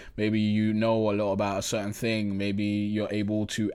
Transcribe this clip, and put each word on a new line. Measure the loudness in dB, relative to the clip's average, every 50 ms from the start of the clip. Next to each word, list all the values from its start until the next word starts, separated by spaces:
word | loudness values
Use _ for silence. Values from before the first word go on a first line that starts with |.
| -18 -12 -6
Maybe | -2 0 2 2 2
you | 2 2 2 2 2 2 2
know | 2 2 2 4 2 2 2
a | 2
lot | 2 0 0 0
about | 0 0 0 -2 -2
a | -2
certain | -2 -2 -2 -2 -4 -6
thing. | -4 -2 -2 0 0 0 -2 -2
Maybe | -2 -2 -2 -2 0 0
you're | 0 0 0 0 0 0 -2 -2 -2
able | -2 -2 0 0 0 0 -2 -2
to | -2 -2 -2 -2